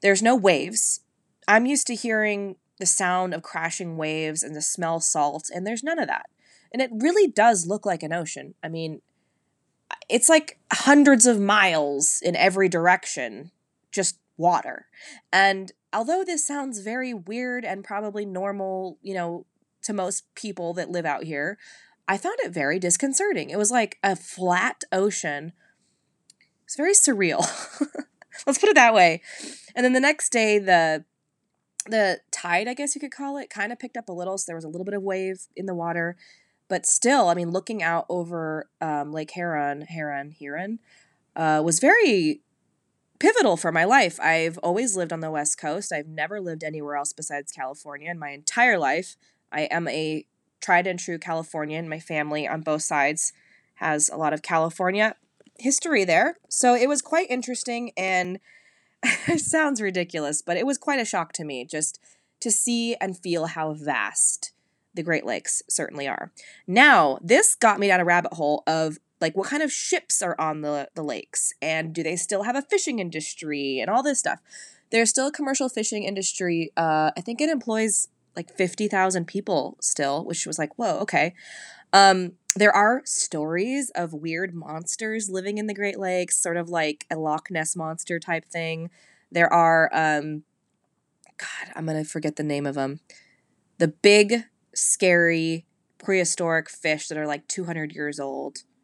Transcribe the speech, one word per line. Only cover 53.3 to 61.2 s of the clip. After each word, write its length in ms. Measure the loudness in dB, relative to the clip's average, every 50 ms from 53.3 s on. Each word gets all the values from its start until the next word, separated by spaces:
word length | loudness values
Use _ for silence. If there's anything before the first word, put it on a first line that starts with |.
| -6 _ _ _ _ _ _ _ _
has 340 | -6 -2 -2 0 2 0 0
a 80 | 0 0
lot 160 | -2 -2 -2
of 80 | -2
California 760 | -2 -2 0 0 0 0 -2 -2 -2 0 0 2 0 0 -2 _ _ _ _ _ _ _ _ -6
history 440 | -2 0 0 0 0 0 0 2 2
there. 340 | 4 4 4 4 2 0 _ _ -8
So 260 | -2 2 4 4 4
it 120 | 4 4 2
was 140 | 2 0
quite 280 | -2 -2 0 0 0 0
interesting, 640 | -2 -4 -4 -6 -8 -8 -6 -6 -6 -6 -8 -8 -6
and 440 | -4 -2 0 0 0 0 -2 -4 -10 _ _ -20 _ _ _ _ _ _ _ _ _ -2
<laughs> 240 | -2 -2 -2 0 -2
It 120 | -2 0
sounds 420 | 0 0 0 2 2 0 0 -2
ridiculous, 600 | -2 -2 -2 -2 -4 -4 -4 -6 -4 -4 -4 -4
but 160 | -4 -2 -2 -2
it 80 | 0
was 120 | -2 -4 -4
quite 220 | -2 -2 -2 -2
a 60 | -2
shock 280 | -2 -2 -4